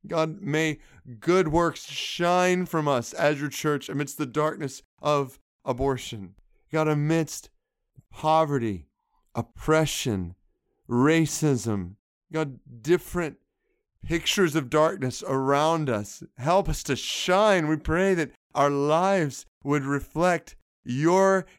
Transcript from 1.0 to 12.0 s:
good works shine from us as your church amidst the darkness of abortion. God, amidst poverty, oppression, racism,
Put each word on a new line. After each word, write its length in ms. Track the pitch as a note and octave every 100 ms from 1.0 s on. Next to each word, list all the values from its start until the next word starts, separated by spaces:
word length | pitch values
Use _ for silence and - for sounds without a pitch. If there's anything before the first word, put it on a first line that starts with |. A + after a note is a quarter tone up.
| - A#2
good 300 | - F#3 E3
works 360 | D#3 E3+ -
shine 800 | - C#3+ - - F3 F3+ F3+ F3+
from 220 | F3 E3 D3
us 260 | C3 A#2
as 280 | - D3+ D3
your 100 | D3
church 380 | - D#3 D3 -
amidst 280 | C#3+ C#3+ -
the 80 |
darkness 560 | C3+ C#3+ D3+ F#3+ C#3+ - _ _
of 380 | D3 D3 C3+ - _ _
abortion. 720 | - B2 C3+ B2+ - A2+ F#2+ - _ _ _
God, 160 | D#3 D#3
amidst 640 | D3+ D3 E3 D#3 - - _ _ _ _ _ _
poverty, 800 | - D#3 D#3+ D#3 C#3+ A2+ F#2+ - _ _ _ _
oppression, 1040 | - A#2 - - D#3 D3+ - C3 G2+ F2 F2+ _ _ _ _ -
racism, 1080 | A#2+ C#3 E3 D#3 - D#3 C3 A#2 G#2 F2+ G2+